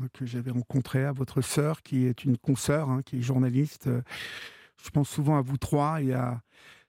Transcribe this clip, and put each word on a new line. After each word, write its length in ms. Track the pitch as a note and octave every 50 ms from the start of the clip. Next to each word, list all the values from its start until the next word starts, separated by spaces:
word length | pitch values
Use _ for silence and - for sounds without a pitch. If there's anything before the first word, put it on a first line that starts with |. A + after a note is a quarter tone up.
| B2+ B2+ -
que 100 | - C3
j'avais 260 | A#2+ A#2+ B2 A#2 B2+ A#2+
rencontrée, 520 | B2 A#2+ - - C3+ A#2+ - - C3 C3+
à 80 | C#3+ C#3
votre 280 | C3 B2+ - - C3+
sœur, 420 | B2 - - D3 C#3+ D3+ D#3 - -
qui 240 | - C3+ B2+ B2+
est 180 | B2+ A#2 - -
une 140 | C#3 B2 -
consoeur, 520 | - - C3+ - - - C#3+ D#3 D#3 C3+
hein, 120 | B2+ C3 C#3
qui 140 | - - B2+
est 40 | A#2+
journaliste. 640 | B2 C3 B2+ C3 B2+ A#2+ C3+ D3 D3+ - - - C3 A#2+ B2 B2+ - - - - - - - - - - - - - _ _ -
Je 80 | -
pense 180 | - D3+ C#3+ -
souvent 280 | - - C#3+ C#3+ D#3
à 40 | C#3+ C3
vous 140 | B2+ C#3
trois 440 | C3 - - D3+ D3 C#3+ D3+ D#3+ D#3+
et 120 | C#3 C3 B2+
à, 260 | B2+ B2+ B2 B2 A#2+ - _ _ - - - - - _